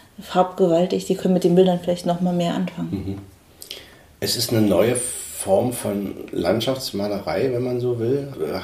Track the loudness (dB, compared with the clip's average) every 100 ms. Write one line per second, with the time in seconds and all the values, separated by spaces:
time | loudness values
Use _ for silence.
0 | -20 -20 -2 2 2 2 4 4 2 0
1 | -2 -2 2 2 6 6 6 4 -2 -2
2 | -2 0 0 0 0 -2 -4 -6 -6 -6
3 | -6 -10 -12 -20 _ -20 -16 -16 -16 -20
4 | -20 -8 -4 -2 0 2 4 4 4 2
5 | -2 -8 -12 -8 2 2 2 -2 -4 -4
6 | -4 -8 -8 -2 0 0 0 -2 -4 -4
7 | -4 -4 -4 -2 0 0 -2 -2 -2 0
8 | 0 -2 -4 -6 -4 -4